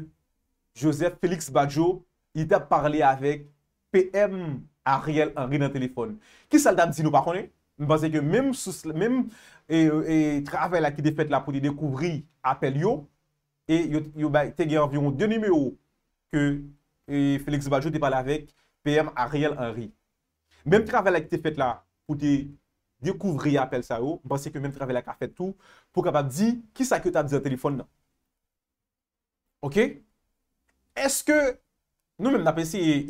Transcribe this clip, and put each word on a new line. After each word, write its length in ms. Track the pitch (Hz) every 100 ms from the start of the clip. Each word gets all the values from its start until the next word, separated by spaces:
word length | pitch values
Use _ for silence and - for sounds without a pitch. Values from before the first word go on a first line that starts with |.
| 156 _ _ _ _ _ _ -
jozèf 420 | 156 139 175 175
feliks 300 | 175 175 -
badjo 520 | 143 143 147 175 185 - _ _ 156
li 120 | 160
t 100 | 196
ap 80 | -
pale 340 | 160 147 147 139
avèk 400 | 131 139 147 - _ _ _ _
p 160 | 190 185
m 480 | 196 202 190 165 123 - _ 139
aryèl 480 | 139 156 156 151 151
anri 200 | 127 143
nan 120 | 139
telefòn. 440 | 139 127 - 110 107 _ _ _
Kisa 220 | 302 277
l 60 | 180
t 40 |
ap 100 | 165
di, 120 | 151 151
nou 80 |
pa 100 | 139 170
konnen. 240 | 185 - _ _ -
M 140 | 147
panse 180 | 156 160
ke 100 | 156
menm 300 | 147 214 269 254
sous 300 | 190 - 160
la, 80 | 160
menm 300 | 220 254 247 - - - - 165 160 156 156 160 151 143 143
travay 340 | 156 160 175
la 100 | 147 147
ki 80 |
te 80 | 147 156
fèt 160 | 151
la 80 | 135
pou 80 | 143 139
te 40 |
dekouvri 600 | 143 143 151 131 175 151 - _ 131
apèl 320 | - 139 143
yo, 140 | 190 247 - _ _ _ _ _ -
e 140 | 165 151 151 151 151
yo 140 | 151
bay, 220 | 147 127 -
te 120 | 165
gen 160 | 156 147
anviwon 300 | 143 143 131
de 100 | 220
nimewo 460 | 220 214 160 135 - _ _ _ _ _
ke 120 | 151 143 143 143 - _ _ - 143 139 139
feliks 240 | 147 147 143
badjo 200 | 135 156
te 80 | 151
pale 140 | 143 131
avèk 280 | 131 127 - _ _ _ 147
p 100 | 147
m 80 | 151 127
aryèl 380 | 123 147 147 139
anri, 300 | 117 113 107 - _ _ _ _ _ _
menm 220 | 151 208 220
travay 300 | 240 190 170
la 60 | -
ki 80 |
te 80 | 165
fèt 160 | 160 156
la 140 | 127 110 _ _ -
pou 80 | 143
te 120 | 147 139 - - _ _ _ _
dekouvri 540 | 147 175 196 147 147 139
apèl 240 | 131 127
sa 160 | - 117
yo. 220 | 135 170
M 80 | 131
panse 220 | 139 147
ke 80 | 143
menm 140 | 139 135
travay 200 | 131 123
la 80 |
ka 140 | - -
fèt 160 | 117 -
tou 160 | 185 - _ _ _
pou 140 | 185 175
kapab 260 | 147 139
di 220 | 139 226 240 - -
kisa 240 | 262 -
k 80 | 180
yo 60 | 160
t 40 |
ap 80 | 143
di 80 | 143
nan 80 |
telefòn 380 | 143 127 147 131
nan. 80 | - _ _ _ _ _ _ _ _ _ _ _ _ _ _ _ _ _ 143
Oke, 240 | 185 247 - _ _ _ _ _ _ _ _ _ -
èske 400 | 269 - - 302 277 - _ _ _ _ _ -
nou 100 | 233
menm 140 | 277 160
n 80 |
ap 100 | 160
eseye 380 | 160 202 160 143